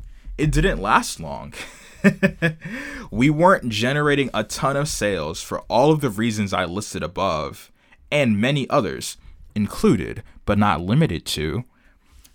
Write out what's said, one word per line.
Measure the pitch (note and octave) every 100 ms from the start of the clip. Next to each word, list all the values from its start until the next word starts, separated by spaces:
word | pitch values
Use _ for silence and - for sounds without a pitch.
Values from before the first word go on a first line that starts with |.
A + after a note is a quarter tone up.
| - - - -
It | D3+
didn't | D3 F#3 D3
last | G2 D#3 A#3+ -
long. | D#2 C#2 C#2+ -
<laughs> | - - - - G3+ - G3 - E3 D#3+ F3 B3 C#4+ C4+ G#3+
We | G#2 C#3
weren't | D3+ F3 F#3+ -
generating | G#2+ A#2+ C#3+ D3 C#3 B2+
a | G#2+
ton | A2 - C3+ C#3
of | D3+
sales | - G#2 F#2 D2+ E2+
for | - -
all | - A2 D3
of | D#3
the | C#3
reasons | G2 A#2 G#2+ G2
I | F#2+
listed | F2 F#2 G#2 F#2
above, | E2 F2+ F#2+ D#2 C#2+ - - _ _ _ -
and | D3 C3 G2+
many | B2 C#3+ B2+
others, | D3 G2 C2 - - - - -
included, | G#2 G#2 - A3 A2+ A#1+ - - -
but | - G2+
not | G#2 D#2
limited | F2+ C3 D#3 E2 -
to, | - D#2 E2 - _ _ _ _ - -